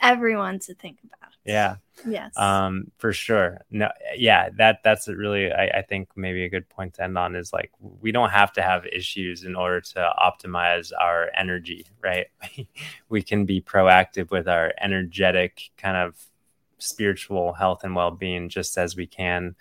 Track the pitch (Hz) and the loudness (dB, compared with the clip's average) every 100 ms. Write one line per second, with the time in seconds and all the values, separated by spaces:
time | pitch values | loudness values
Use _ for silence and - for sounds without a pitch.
0 | 247 247 233 220 190 190 - 180 185 - | 4 4 2 0 -2 -6 -10 -16 -18 -20
1 | - - - _ - 107 98 95 _ - | -20 -20 -20 _ -2 2 2 -2 _ -12
2 | 233 214 - - 101 98 95 95 - - | -8 -8 -6 0 2 4 2 -2 -8 -6
3 | 113 98 - 110 87 92 - 107 104 - | -4 -2 0 2 2 -2 -8 -2 -2 -4
4 | - 85 117 95 90 98 110 110 110 107 | -10 0 6 6 4 4 4 6 2 2
5 | - 92 104 101 95 - 98 - 95 98 | -2 -6 -2 0 0 0 0 -2 -4 -8
6 | 95 - 92 92 90 95 - - 92 - | -8 -8 -6 -6 -6 -6 -8 -12 -12 -8
7 | 92 92 87 90 87 90 90 _ 101 92 | -6 -4 -4 -6 -6 -6 -6 _ -20 -8
8 | 110 117 110 101 101 - 90 90 90 92 | -2 0 4 4 4 2 0 0 -4 -8
9 | 90 98 90 87 92 90 90 90 - 92 | -8 -8 -8 -8 -8 -4 -2 -2 -4 -4
10 | 87 - 90 - 92 87 87 87 82 - | -2 2 2 0 -6 -2 0 0 -2 -2
11 | 87 85 85 - 92 90 85 87 - _ | 0 0 -2 -4 -4 -4 -8 -14 -18 _
12 | 92 90 - _ - - 117 - 151 - | -4 -4 -6 _ -18 -16 -18 -16 -16 -18
13 | - 107 - 104 98 95 - 98 95 92 | -4 -4 0 0 0 -2 0 4 8 8
14 | 95 - 87 95 85 85 82 - 98 95 | 6 -2 -2 -2 2 2 0 -2 -2 -2
15 | 90 92 92 92 90 - - _ 98 92 | -4 0 2 2 0 -4 -20 _ -4 -2
16 | 87 - - _ _ _ _ - - - | -4 -8 -20 _ _ _ _ -12 -10 -4
17 | 104 92 - 98 87 85 95 90 95 90 | -2 -2 -4 -4 -2 0 0 0 -4 -2
18 | 87 87 95 90 87 - 87 - 87 90 | -2 -2 -6 -6 -6 -8 -6 -4 -4 -4
19 | 85 - 90 90 90 90 | -10 -6 -4 -4 -6 -10